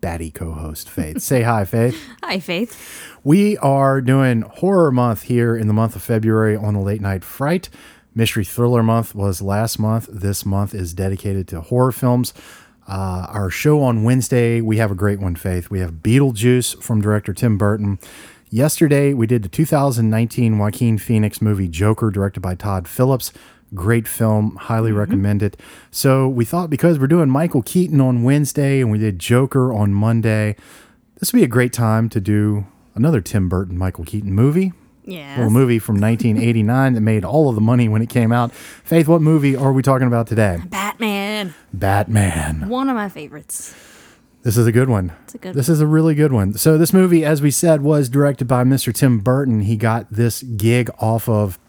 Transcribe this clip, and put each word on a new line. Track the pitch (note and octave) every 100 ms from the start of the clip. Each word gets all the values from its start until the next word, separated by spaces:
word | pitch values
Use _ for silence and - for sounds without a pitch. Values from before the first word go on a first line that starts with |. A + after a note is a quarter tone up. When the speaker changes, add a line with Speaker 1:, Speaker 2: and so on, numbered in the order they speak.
Speaker 1:
batty | F2+ E2+ D#2+
co-host, | - E2+ D2+ D#2 - -
Faith. | - D3+ D#3
Say | - C3
hi, | A#2 A2+
Faith. | G2 A#2 A#2 A#2 -
Speaker 2:
<laughs> | -
Hi, | F4 F#3+
Faith. | - F3 A#3 - - - - -
Speaker 1:
We | C3+ F3 G#3 G#3
are | C#3 C#3 C3+ C3+
doing | B2+ C3+ C3 A#2
Horror | G#2+ - F3+ G3 D#3+
Month | B2+ B2 G#2+
here | - A#2+ A#2 A2+
in | G#2+
the |
month | G#2+ A2+ G2+
of |
February | - A2+ A2 A2 G#2+ G#2+
on | G#2
the | G#2
Late | G2 G#2+
Night | G2+ F#2+
Fright. | - - C#3 F3+ - - - - _
Mystery | A2+ A2+ -
Thriller | F#2+ - A#2+ B2
Month | A2+ A2+ A2
was | G#2 G2+ F#2
last | G2 G2+ A2+ -
month. | G#2+ A2+ -
This | G2+ G2 G2+ G2+
month | G2 G2+
is | G#2 F2
dedicated | F2 F#2+ G2 G#2 G2 F2+
to | E2+
horror | E2 B2 B2+
films. | A#2+ B2+ B2 B2 - - - _ _ -
Uh, | F#2+ F#2+ F2+ F#2
our | G#2 F#2+
show | - D3+ D3+
on | C3+ A2+
Wednesday, | A2 B2+ A#2+ B2+ A#2 A#2
we | A2 A2
have | A2+
a | F#2+
great | G2+ G2+
one, | F#2+
Faith. | E2+ G2+ F2+ -
We | G2
have | F2+
Beetlejuice | D#2+ G#2+ B2 C#3 A2 A#2+ B2 A#2 -
from | - A2+
director | G#2 G#2 -
Tim | F#2 B2 G#2
Burton. | G#2 G#2+ G#2 G2 - - - - _
Yesterday, | G#2+ D3 - D#3 C#3+ C#3+
we | C#3 A2+
did | B2
the | G2
two | - D#3+
thousand | D3+ C#3 A#2+ A2
nineteen | A2 A#2 - A#2 G#2+
Joaquin | G#2 - A#2+ A2
Phoenix | - A2 G#2+ -
movie | G#2+ G2+ F#2
Joker, | D#2+ G#2 A2 A2
directed | G2+ G2 G2+
by | F#2
Todd | F#2 G#2+ F#2+ E2+
Phillips. | - B2+ C3 - - - _ _
Great | G2 F2 A#2 A2
film. | - A2 G#2+ G#2+ -
Highly | - A2+ A2+
Speaker 2:
Mm-hmm. | G#2
Speaker 1:
recommend | G#2+ G#2 G2+ G#2
it. | G#2 - - - _
So | - C#3 C3 C3
we | B2+ A#2
thought, | E3+ E3+
because | C#3+ E3 D#3
we're | C3+
doing | E3+ D3
Michael | C3+ E3+ C3+
Keaton | - F#3 F3+ D3
on | C3 A#2+
Wednesday | A#2 D3 C#3 - C#3 C3+
and | B2
we | G#2+
did | G#2+ F2+
Joker | - A#2+ C3+ C#3 B2+
on | A2 G#2
Monday, | G2+ G#2+ A#2 A2 G#2+ G#2+ G#2 - - _ _ _ _
this | -
would | B3
be |
a | D#3+
great | A2+ B2
time | - A2+ A2 A2+
to | A2+
do | G2 G#2 G#2 G#2 G2 _ _
another | - C#3+ C#3
Tim | F2 G#2+ F#2
Burton, | F#2 F#2+ F2+
Michael | F#2 F2+ E2
Keaton | G#2 G2+
movie. | F#2+ C3 D#3+ F#3+ F3 _ _
Speaker 2:
Yes. | - F#3 C#3+ C#3
Speaker 1:
A |
little | A2+
movie | A2+ C3 A#2
from | - G#2
nineteen | G#2+ A#2 A#2+ G#2+
eighty-nine | A#2 A2+ G#2+ B2+ C3+
that | A#2+
made | A2 A2 F2+
all | C#3 D3
of |
the | A2
money | G#2+ B2 A#2
when | G#2+
it | A#2
came | B2 A2+
out. | A#2+ A#2+
Faith, | - - - - E3 D#3
what | E3+
movie | D#3 D#3 C#3 C3+
are | C3+
we | C3+
talking | C3+ C3 B2+
about | A#2+ A2+
today? | A2 G#2 E2+ E2+
Speaker 2:
Batman. | - G3+ - A3 G3+ G3+ G#3+ F#3+ D3+ _
Speaker 1:
Batman. | G2 G2 G2 G2+ G#2+ G2 D#2+ D2+ D#2 F#3+
Speaker 2:
One | B3 C4+
of | A#3+
my | G3+
favorites. | D#3 D3+ D3 D3+ - - - - - - _ _ _
Speaker 1:
This | B2 A2
is | A#2
a |
good | A2+ C3
one. | G#2+ F#2 -
Speaker 2:
It's | -
a | -
good | F#3
Speaker 1:
This | C#3 C3
Speaker 2:
one. |
Speaker 1:
is | D#3+
a | D3+
really | D#3 D#3+
good | D3 D3+
one. | B2 F#2+
So | - D#3+ D#3
this | E3
movie, | F#3+ F#3 F3
as | D3+ D#3
we | D3
said, | - F3 D#3
was | C#3 D3+ C3
directed | C3+ C#3+ C3+ B2
by | B2+
Mister | B2+ C3+ -
Tim | A2+ C#3 A#2
Burton. | G2+ C3 C#3 A2
He | G2+ A2
got | A2+ A2+ -
this | G#2+ A#2 -
gig | C3 A2+ A2+ A#2+ A#2+ -
off | A2 A2+ -
of | G#2+ G#2 F2